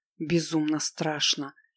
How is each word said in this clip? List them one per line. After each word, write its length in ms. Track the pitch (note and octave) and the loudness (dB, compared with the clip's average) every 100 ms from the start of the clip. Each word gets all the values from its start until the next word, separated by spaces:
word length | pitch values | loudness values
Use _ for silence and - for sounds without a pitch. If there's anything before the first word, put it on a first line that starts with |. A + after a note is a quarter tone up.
| _ - | _ -8
Безумно 640 | D3+ E3+ D#3 D#3+ D3+ D3+ | 0 2 2 2 2 0
страшно. 720 | - - D#3+ D3+ - - C#3 - _ | -2 -2 -2 0 0 0 -4 -12 _